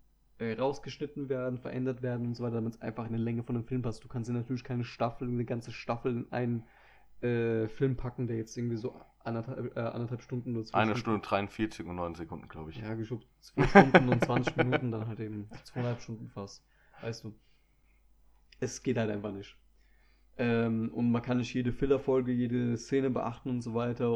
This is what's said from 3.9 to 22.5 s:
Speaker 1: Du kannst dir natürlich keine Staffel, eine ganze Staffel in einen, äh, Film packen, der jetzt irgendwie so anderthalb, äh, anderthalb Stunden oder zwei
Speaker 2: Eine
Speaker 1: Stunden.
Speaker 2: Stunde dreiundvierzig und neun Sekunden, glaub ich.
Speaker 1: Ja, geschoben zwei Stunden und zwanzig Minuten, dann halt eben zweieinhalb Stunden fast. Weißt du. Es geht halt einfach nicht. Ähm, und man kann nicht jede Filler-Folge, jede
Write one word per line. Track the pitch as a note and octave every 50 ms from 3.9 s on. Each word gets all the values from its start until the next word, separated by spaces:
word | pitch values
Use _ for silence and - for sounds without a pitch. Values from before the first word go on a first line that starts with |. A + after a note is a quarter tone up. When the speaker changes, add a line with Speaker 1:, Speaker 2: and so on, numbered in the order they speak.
| G#2+ - -
Speaker 1:
Du | A#2+
kannst | - B2+ A2+ A#2+
dir | A#2+
natürlich | A#2+ A#2+ - C3 A#2+ -
keine | - B2+ B2 A#2+
Staffel, | A#2+ - - A#2 A#2+ A#2+ - C3+ B2
eine | A#2+ A#2+ A#2+
ganze | A#2 B2+ A#2 A2+ -
Staffel | A2 - - - A#2 A#2 - C3 B2 A#2
in | - -
einen, | - B2 B2 B2 A#2+ A#2 A2+ - - - - - - - - - - -
äh, | - B2 A#2+ A#2 A#2 A#2 A2+ A2+ A2 G#2+
Film | - - C#3 C3+ C3 B2
packen, | - B2 - - B2+ A#2
der | A#2+ A2+
jetzt | A2+ - - B2
irgendwie | A#2+ A#2+ A#2 A2+
so | A2 B2+ - - - - _ _ -
anderthalb, | A#2+ A#2 A2+ A2+ C3 C3 - A#2+ A#2+ - B2+
äh, |
anderthalb | A#2 A#2 - A#2 A#2+ A#2 B2 A#2+ -
Stunden | - C3+ B2 A#2+ B2+ A#2+
oder | A2+ A2
zwei | - - -
Speaker 2:
Eine | A2 A2 G#2
Speaker 1:
Stunden. | A#2+ G#2+ A#2 A2 G2+
Speaker 2:
Stunde | - -
dreiundvierzig | - G2 G2+ G2 - - A2 G#2+ - - E2+
und | E2+ F2
neun | F2+ F2 E2+ E2+
Sekunden, | E2 E2 D#2+ F2+ - - -
glaub | - D#2+ D#2 D#2
ich. | - B2
Speaker 1:
Ja, | A2+ G#2+ A2
geschoben | A2+ A2 G#2+ B2+ A#2 - - _ _
zwei | - - - - C#3+ -
Stunden | - G3+ E3 C3+ B2 F3 C3+ B2
und | B2 A#2+ -
zwanzig | - E3+ - B2 - - E3
Minuten, | D#3 B2+ C3+ D3+ C3+ B2
dann | A2+ A2 A2
halt | A#2 A2 G#2
eben | A2+ G#2+ G#2+ G#2 G#2 G#2+ - - -
zweieinhalb | - - C3 A#2+ B2 A#2+ A#2
Stunden | - - A2+ A2 A#2+ A#2
fast. | - G#2+ G2 G2 - - _ _ _ _ _ _ - -
Weißt | - A#2 A#2 - -
du. | A2 G#2 - _ _ - _ _ _ _ _ _ _ _ _ _ _ _ _ _ - - _ _ _ - -
Es | - B2 - -
geht | - C#3 A#2+ A#2
halt | A2+ G#2+
einfach | G#2 G#2 G2+ G#2+
nicht. | G2 G2 G2 - - - _ _ _ _ _ _ _ _ _ _ _ _ _ _ - -
Ähm, | A#2+ A#2+ A#2 A2+ A#2 A#2 A2+ A2+ A2+ A2+ -
und | A#2+ A#2+ A#2+
man | A#2 A#2+
kann | A#2+ - B2 B2
nicht | A#2+ A#2 -
jede | B2+ B2 A#2+
Filler-Folge, | A#2 - - C3+ C#3 C3 C3+ - C3 C3 B2+ B2
jede | B2+ A#2+ B2 A#2+